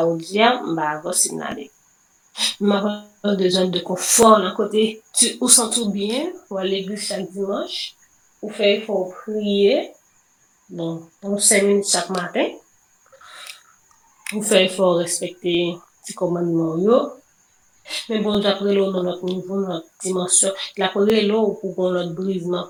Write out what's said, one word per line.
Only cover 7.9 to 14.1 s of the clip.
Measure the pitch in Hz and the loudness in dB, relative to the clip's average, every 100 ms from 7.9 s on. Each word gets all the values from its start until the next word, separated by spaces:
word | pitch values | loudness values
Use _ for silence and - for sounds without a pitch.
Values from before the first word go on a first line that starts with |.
| - _ _ _ _ | -14 _ _ _ _
ou | 208 | -10
fè | - 202 220 | 0 2 2
efò | 220 196 185 | 0 -4 -4
priye, | - - 214 208 202 202 285 - - _ _ _ _ _ _ - | -8 -8 -4 0 4 4 4 0 -10 _ _ _ _ _ _ -16
bon, | 175 165 165 - _ | -8 -6 -6 -12 _
pou | 202 202 | -4 0
sèn | - 202 202 | 4 4 6
minit | 202 - | 4 2
chak | 180 170 | -2 -2
maten, | 185 175 240 339 - _ _ _ _ _ - - - - - _ _ _ _ _ | -4 -4 -2 -2 -4 _ _ _ _ _ -20 -20 -20 -18 -20 _ _ _ _ _